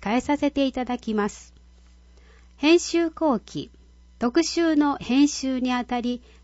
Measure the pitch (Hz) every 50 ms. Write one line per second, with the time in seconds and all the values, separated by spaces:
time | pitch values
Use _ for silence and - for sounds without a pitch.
0 | - 202 226 254 - - 294 277 294 285 - 277 277 262 - 254 247 233 247 240
1 | - 220 220 208 202 208 - - - - - - - - - - - - - -
2 | - - - - - - - - - - - - 285 302 339 349 - - - 339
3 | 339 320 - - 320 302 240 - - - - 147 - - - - - - - -
4 | - - - - 233 240 240 330 320 - - 339 339 320 311 294 294 285 - -
5 | - - 240 277 285 285 - - 269 262 262 254 254 254 247 247 240 - 247 247
6 | 226 240 247 240 - - - -